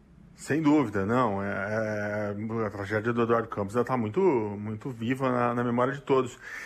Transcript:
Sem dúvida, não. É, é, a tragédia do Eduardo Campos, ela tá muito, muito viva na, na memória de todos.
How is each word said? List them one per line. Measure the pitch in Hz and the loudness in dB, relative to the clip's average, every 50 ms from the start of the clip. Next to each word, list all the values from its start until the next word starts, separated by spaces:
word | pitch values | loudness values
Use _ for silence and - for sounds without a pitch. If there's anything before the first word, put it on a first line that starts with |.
| _ _ - - - - - | _ _ -20 -20 -20 -20 -20
Sem | - - - 135 156 | -18 -4 -2 0 2
dúvida, | 160 147 151 156 135 107 98 101 95 | 4 6 6 6 4 2 0 -2 0
não. | 101 117 131 127 110 98 98 | 2 2 2 2 2 0 -2
É, | 98 101 98 98 95 104 107 110 110 107 107 104 104 104 104 107 104 101 101 | -2 -4 -4 -4 -4 -2 -2 -2 -2 -2 -2 -4 -4 -4 -4 -4 -4 -4 -4
é, | 101 110 113 113 117 110 | -6 -6 -6 -4 -4 -4
a | 101 | -4
tragédia | 101 101 101 95 107 107 104 120 117 | -4 -6 -6 -2 -2 -2 0 0 2
do | 120 117 | 2 2
Eduardo | 113 117 117 113 113 | 4 2 2 2 -2
Campos, | - 104 101 98 110 | -4 -4 -4 -2 0
ela | 123 117 | 0 0
tá | - 131 | 0 0
muito, | 123 113 107 104 - 196 185 143 120 107 104 101 101 | 0 -2 -2 0 2 2 4 4 2 0 -2 -4 -6
muito | 104 107 110 104 - 143 | -6 -8 -8 -8 -8 -10
viva | 123 113 117 113 131 127 135 131 | -8 -6 -4 -4 -2 0 0 0
na, | 123 123 120 120 120 | 0 2 0 0 0
na | 120 120 | 0 0
memória | 123 120 123 123 135 139 | 0 2 2 4 2 2
de | 143 | 0
todos. | - - 135 131 127 117 - - - - - - - | 0 2 4 4 4 0 -4 -10 -14 -14 -14 -12 -14